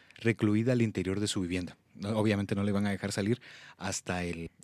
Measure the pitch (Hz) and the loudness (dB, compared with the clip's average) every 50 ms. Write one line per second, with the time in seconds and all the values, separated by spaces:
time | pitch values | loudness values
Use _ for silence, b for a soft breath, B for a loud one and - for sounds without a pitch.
0 | B B B - - 117 113 - 113 104 107 107 113 127 127 120 117 107 - 98 | B B B -2 0 0 2 4 4 4 4 4 4 4 4 4 2 2 2 0
1 | 90 92 98 104 104 101 - 104 92 85 92 90 90 78 - - _ _ - - | 0 0 0 0 0 -2 0 -2 -2 0 -2 -2 -4 -6 -10 -14 _ _ -12 -8
2 | 95 101 110 107 107 110 104 101 101 - 107 101 101 104 98 101 101 104 98 - | -4 -2 0 2 2 4 2 2 0 0 0 0 0 2 2 2 0 0 0 -2
3 | - 98 - 110 98 104 123 B B B B B B B B - 90 98 95 - | -4 -4 -2 0 0 0 0 B B B B B B B B -10 -6 -6 -6 -4
4 | - - 90 90 87 87 - 85 85 - _ _ | -4 -4 -2 -2 -2 -4 -4 -6 -8 -12 _ _